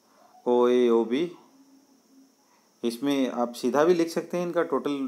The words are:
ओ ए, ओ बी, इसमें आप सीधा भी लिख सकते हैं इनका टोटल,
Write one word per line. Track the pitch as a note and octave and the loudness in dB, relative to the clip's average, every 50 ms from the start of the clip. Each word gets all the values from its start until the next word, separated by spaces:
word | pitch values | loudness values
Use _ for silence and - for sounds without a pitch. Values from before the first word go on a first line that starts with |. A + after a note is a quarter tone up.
| _ _ _ _ _ _ _ - - B2 | _ _ _ _ _ _ _ -10 -2 0
ओ | B2 B2 B2 B2 | 2 4 4 4
ए, | B2 B2 B2 A#2+ | 4 4 4 4
ओ | A#2 A#2 A2+ | 4 2 2
बी, | A2 A#2+ C#3 F3 E3+ - - - _ _ _ _ _ _ _ _ _ _ _ _ _ _ _ - _ _ _ _ _ _ _ _ _ _ _ - | 0 -2 -2 -4 -4 -8 -14 -20 _ _ _ _ _ _ _ _ _ _ _ _ _ _ _ -20 _ _ _ _ _ _ _ _ _ _ _ -6
इसमें | A#2 A#2 A#2+ C#3 C#3+ C#3+ C3+ C3+ A#2+ | -6 -6 -4 -4 -2 0 0 -2 -2
आप | A2+ A#2+ A#2+ A#2 A#2+ | -2 -2 -4 -4 -4
सीधा | - - B2 A2+ C#3+ D3+ | -4 -4 -2 2 2 4
भी | E3+ F3+ | 4 4
लिख | E3 E3 E3 | 2 2 -2
सकते | - F3 E3 - - F3 | -2 -6 -6 -6 -6 -6
हैं | F3+ | -4
इनका | F3 E3 E3+ E3 | -2 -2 -2 -2
टोटल, | E3 - C3 A#2 D3 C#3+ C#3 C3+ | 0 -2 -4 -2 -2 -6 -4 -6